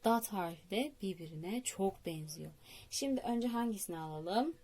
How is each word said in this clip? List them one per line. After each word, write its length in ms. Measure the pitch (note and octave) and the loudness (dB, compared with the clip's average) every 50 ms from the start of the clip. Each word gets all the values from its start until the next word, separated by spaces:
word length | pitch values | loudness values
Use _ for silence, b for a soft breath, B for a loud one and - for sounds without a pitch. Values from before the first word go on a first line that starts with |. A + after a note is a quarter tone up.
| - | 6
dat 260 | A3+ A3+ A#3 A3+ - G#3+ | 6 6 6 4 0 0
harfi 380 | G3 F3 E3+ E3 E3 - - | 0 0 0 -2 -6 -8 -2
de 220 | - A3 C4 D4+ D4 - - | 0 0 0 0 -2 -4 -4
birbirine 600 | F#3+ F#3 E3 E3 D#3+ D#3+ D#3 D#3+ F3+ G#3 B3 B3+ | -4 -4 -4 -6 -8 -8 -6 -4 -2 -4 -2 -2
çok 420 | - - - G3 G3 F#3+ - - | -4 -2 2 2 2 2 0 -6
benziyor. 460 | E3+ E3 D#3 D#3 D#3 D3+ D#3+ D3+ D3+ - B B B B B B B | -4 -4 -4 -6 -8 -8 -8 -10 -10 -12 B B B B B B B
Şimdi 300 | - - C#4 C#4 C4+ B3+ | -4 0 2 2 2 2
önce 280 | - - A#3+ A#3 A#3 B3 | 2 2 2 2 2 2
hangisini 500 | A#3 A#3 A#3 A#3 A3 G3 - - E3+ E3 | 2 2 2 2 2 0 -2 -4 -4 -4
alalım? 580 | D#3+ D#3 D#3 D#3 D#3 E3+ F#3+ A3 C4 D#4+ E4 - | -4 -4 -4 -4 -2 0 2 2 2 2 -2 -6